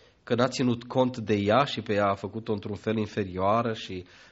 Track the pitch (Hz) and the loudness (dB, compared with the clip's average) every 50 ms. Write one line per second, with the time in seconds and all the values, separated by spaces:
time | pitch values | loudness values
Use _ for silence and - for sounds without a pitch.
0 | - _ _ _ - - 123 113 123 131 127 - 131 123 117 117 - - - 131 | -20 _ _ _ -4 -2 2 2 2 2 2 0 2 2 2 0 -4 -4 0 2
1 | 127 127 123 123 110 98 107 101 101 101 107 127 143 143 - - 104 - 104 101 | 2 2 0 -4 0 0 2 2 4 4 4 4 4 2 -2 -6 -4 0 0 2
2 | 104 101 98 - - 98 95 113 110 - 107 101 - 104 104 92 - 110 110 110 | 2 2 0 -2 -4 -8 -8 -8 -4 -4 -4 -4 -4 -8 -8 -6 -2 -2 0 0
3 | 104 101 - 110 101 92 87 90 95 98 107 117 117 117 110 - - - 95 90 | -2 -4 -2 -4 -4 -4 -2 0 2 2 2 2 2 0 -4 -6 -8 -10 -10 -10
4 | 90 - - - - - | -12 -14 -20 -20 -20 -20